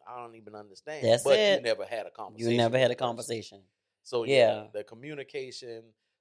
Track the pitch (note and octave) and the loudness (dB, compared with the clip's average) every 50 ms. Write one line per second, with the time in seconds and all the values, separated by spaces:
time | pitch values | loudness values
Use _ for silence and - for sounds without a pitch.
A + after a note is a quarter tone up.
0 | _ G2+ A#2+ B2 A#2+ A#2 A2+ A2+ G#2+ G#2 G#2+ G#2 G#2 G#2 F#2+ - - D3+ D#3 D3 | _ -18 -16 -16 -16 -16 -18 -20 -20 -18 -18 -18 -18 -18 -20 -18 -14 -12 -8 -2
1 | B2+ A#2 A#2 A#2 - C#3 C#3 G#3+ G#3+ G3+ G3 - - A#2 G#2+ F#2 G2 G2 A#2+ A2 | 2 2 2 4 4 4 4 4 6 4 4 2 2 -2 -2 -2 -4 -6 -8 -8
2 | F#2+ F2 - - G#2+ F#2+ G#2+ A2 A#2 A#2 A#2+ A#2+ A#2 A#2 A#2+ C3 C3 A#2+ B2 - | -8 -10 -12 -14 -14 -14 -8 -4 0 2 2 4 4 4 4 4 4 4 2 0
3 | B2+ A#2+ A#2 A2+ A#2 - A#2 A2+ G2+ - G2+ G2 F#2+ _ _ _ _ _ _ _ | -2 -4 -4 -6 -8 -8 -8 -8 -8 -10 -16 -20 -20 _ _ _ _ _ _ _
4 | _ - B2+ A#2+ A2+ A#2+ C#3 C3 A#2 A2 A2 G#2+ G#2+ G#2+ G#2+ G#2 G#2 - A2+ A2+ | _ -4 -4 -2 0 4 6 6 8 6 6 2 -4 -8 -10 -10 -10 -10 -14 -16
5 | B2+ D3+ D3+ C#3+ C3 - - C#3+ C3 B2+ A2+ - C3 A#2+ A#2 A2+ A2+ A2+ G#2+ _ | -14 -12 -12 -12 -12 -10 -10 -12 -12 -12 -14 -14 -14 -14 -14 -14 -16 _ _ _
6 | _ _ _ _ | _ _ _ _